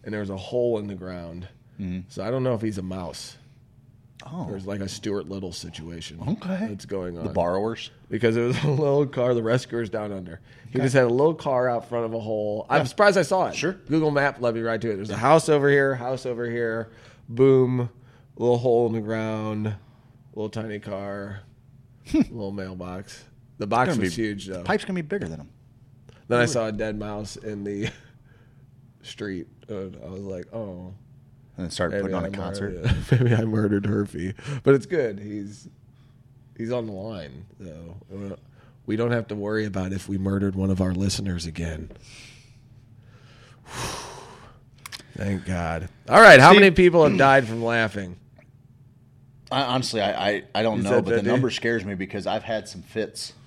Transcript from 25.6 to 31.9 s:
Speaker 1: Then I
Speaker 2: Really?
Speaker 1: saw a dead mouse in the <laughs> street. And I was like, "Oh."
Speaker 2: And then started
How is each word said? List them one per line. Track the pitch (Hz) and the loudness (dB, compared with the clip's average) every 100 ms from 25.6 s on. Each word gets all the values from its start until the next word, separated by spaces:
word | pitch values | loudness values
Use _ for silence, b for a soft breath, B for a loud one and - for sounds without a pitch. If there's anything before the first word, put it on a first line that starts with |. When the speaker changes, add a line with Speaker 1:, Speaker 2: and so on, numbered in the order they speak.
| - - - - - b - | -20 -20 -20 -20 -20 b -2
Speaker 1:
Then | 120 | 2
I | |
Speaker 2:
Really? | 117 | 2
Speaker 1:
saw | 123 110 | 0 -4
a | |
dead | 104 107 104 | -4 -6 -6
mouse | 104 104 104 - | -8 -10 -10 -12
in | 107 104 | -12 -10
the | 101 101 104 b b b b b | -8 -6 -6 b b b b b
<laughs> | b b b - - _ | b b b -20 -20 _
street. | - - 104 92 - - - | -20 -10 -8 -8 -10 -18 -12
And | 104 95 - | -10 -10 -8
I | - | -8
was | 95 | -8
like, | 98 92 - | -8 -10 -10
"Oh." | 113 104 90 92 101 - - - - - - | -10 -10 -10 -14 -16 -20 -20 -20 -20 -20 -10
Speaker 2:
And | |
then | 87 | -8
started | - 87 | -4 -2